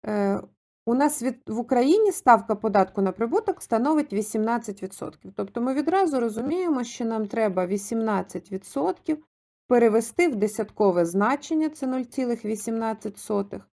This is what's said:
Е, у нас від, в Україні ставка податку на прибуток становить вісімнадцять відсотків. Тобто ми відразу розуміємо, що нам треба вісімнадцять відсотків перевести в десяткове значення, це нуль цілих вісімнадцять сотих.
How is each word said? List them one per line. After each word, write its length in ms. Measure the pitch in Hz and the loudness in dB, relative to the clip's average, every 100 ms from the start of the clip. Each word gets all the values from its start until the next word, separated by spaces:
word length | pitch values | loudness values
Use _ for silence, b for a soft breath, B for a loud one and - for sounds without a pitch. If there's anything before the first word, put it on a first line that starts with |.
| 220 | -2
Е, 340 | 208 202 202 - _ _ _ - | 0 0 -2 -6 _ _ _ -2
у 80 | |
нас 280 | 247 294 - | 2 2 0
від, 200 | 240 254 - | -4 -6 -6
в 120 | 220 | -6
Україні 540 | 233 247 262 403 415 | 0 2 4 4 4
ставка 420 | - - 226 196 | 4 6 6 4
податку 480 | 202 226 196 196 - | -2 2 2 2 0
на 100 | 196 | -2
прибуток 500 | 185 233 359 440 - | 0 -2 -2 -2 -6
становить 500 | - 226 269 311 294 | -2 0 2 0 0
вісімнадцять 680 | 202 208 220 220 233 233 196 | -4 -4 -2 -2 -2 -4 -10
відсотків. 500 | 190 - - - 190 196 | -12 -10 -12 -14 -14 -8
Тобто 240 | 202 - | -8 -4
ми 140 | 247 | -2
відразу 460 | 269 302 381 370 269 | -2 0 2 2 0
розуміємо, 640 | 233 220 262 349 359 269 | -2 -2 -4 -2 0 -2
що 200 | 233 - | -2 -6
нам 220 | 226 226 208 | -4 -2 -2
треба 400 | 226 214 185 180 | 0 0 0 -2
вісімнадцять 880 | 202 202 226 220 196 185 202 - | -4 -2 -2 0 -2 -4 -10 -8
відсотків 720 | 190 - 277 330 - - 302 _ _ _ _ _ | -10 -6 -4 -2 -4 -4 -6 _ _ _ _ _
перевести 640 | 240 233 220 233 - 349 | 4 6 4 0 0 0
в 80 | 220 | 2
десяткове 680 | 208 214 202 - 202 175 | -2 -2 -8 2 2 4
значення, 640 | 170 185 214 277 - 311 311 | 2 2 2 0 -2 -2 -2
це 180 | 311 262 | -2 -4
нуль 160 | 254 | -4
цілих 420 | 240 - 247 233 | -4 -4 -2 -4
вісімнадцять 720 | 208 214 226 226 226 220 214 202 | -4 -6 -4 -4 -4 -4 -8 -12
сотих. 500 | - 208 202 202 _ | -4 -4 -2 -10 _